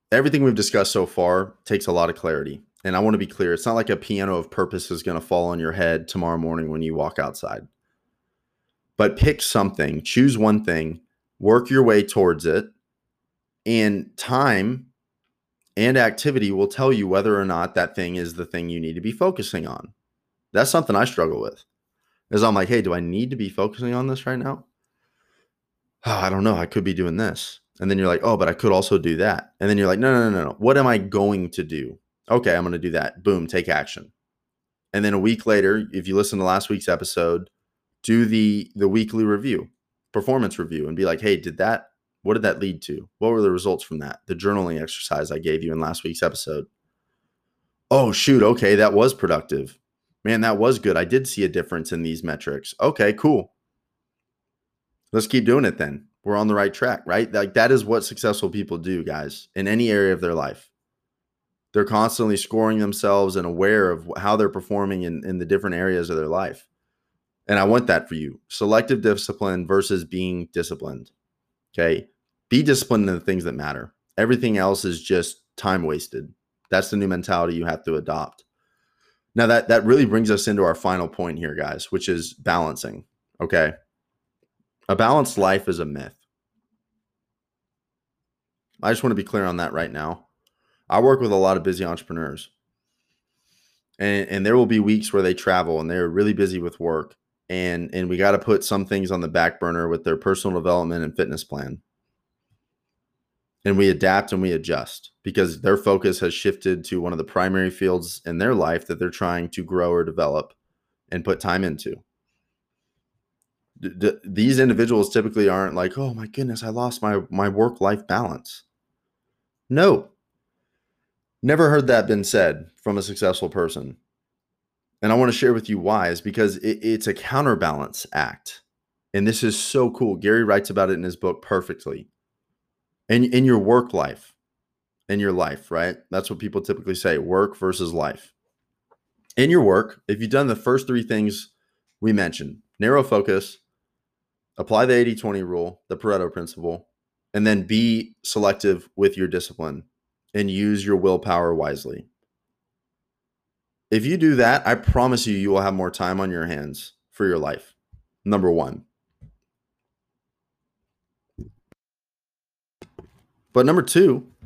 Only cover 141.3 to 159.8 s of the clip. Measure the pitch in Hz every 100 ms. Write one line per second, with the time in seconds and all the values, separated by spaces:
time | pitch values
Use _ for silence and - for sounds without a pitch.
141.3 | 98 - _ _ _ _ - 110 104 87
142.3 | - 71 71 _ - 110 139 135 104 101
143.3 | 98 - - _ _ _ _ _ _ _
144.3 | _ _ - 107 110 127 123 120 110 110
145.3 | 98 90 87 87 92 - - 110 98 87
146.3 | 92 85 - 85 85 _ _ _ _ _
147.3 | 104 107 104 90 110 117 113 113 _ -
148.3 | 107 101 98 101 90 - - 98 95 90
149.3 | 90 - - 78 69 - _ _ _ _
150.3 | 104 101 95 104 104 98 95 95 90 101
151.3 | 87 85 82 73 71 - - - _ _
152.3 | _ _ _ _ _ _ _ _ _ _
153.3 | _ _ _ _ _ - 110 123 180 160
154.3 | 131 117 135 - 117 - 127 127 120 113
155.3 | 101 101 98 98 95 90 - 90 95 95
156.3 | 87 82 76 73 73 - _ _ - 98
157.3 | 82 73 71 - _ _ - _ _ 101
158.3 | 104 90 82 67 - _ _ _ _ -
159.3 | _ _ _ _ _